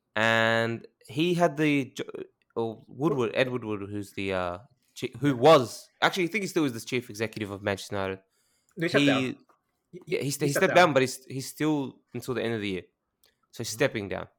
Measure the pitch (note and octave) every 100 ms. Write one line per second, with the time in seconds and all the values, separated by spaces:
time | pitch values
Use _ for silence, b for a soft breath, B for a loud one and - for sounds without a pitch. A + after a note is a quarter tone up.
0 | _ G#2+ A2+ A2+ A2+ A2+ A2+ A#2 - _
1 | - A#2 F3 E3+ F3 D3 D#3 C#3+ A#2+ -
2 | - - - _ _ - A2+ A2 - A2
3 | D#3 C#3+ A2+ - C3 B2 A2 G#2 G2 G#2
4 | G2 - F#2+ F#2 F2+ F2+ A#2+ _ _ -
5 | - A#2 C#3+ B2 C3+ D#3 A2+ - - _
6 | E3+ G3+ E3+ A3 F#3 F3 C#3+ A2+ - B2
7 | A#2+ G2+ A2 - G2+ G2 G2+ G2 - G2+
8 | F#2+ F#2+ _ _ _ _ _ - E3 -
9 | C#3+ C3+ C3 - _ _ _ _ _ F3
10 | - - C#3 C#3 D3 C#3+ F#3 C3+ F3+ C3
11 | C3 - - C3 B2 - D3+ D3+ B2+ -
12 | _ F#2 - A2+ A2 A2+ G2+ F#2 - _
13 | _ _ _ _ _ - A2+ A2 C#3 A#2
14 | G2 F2+ E2+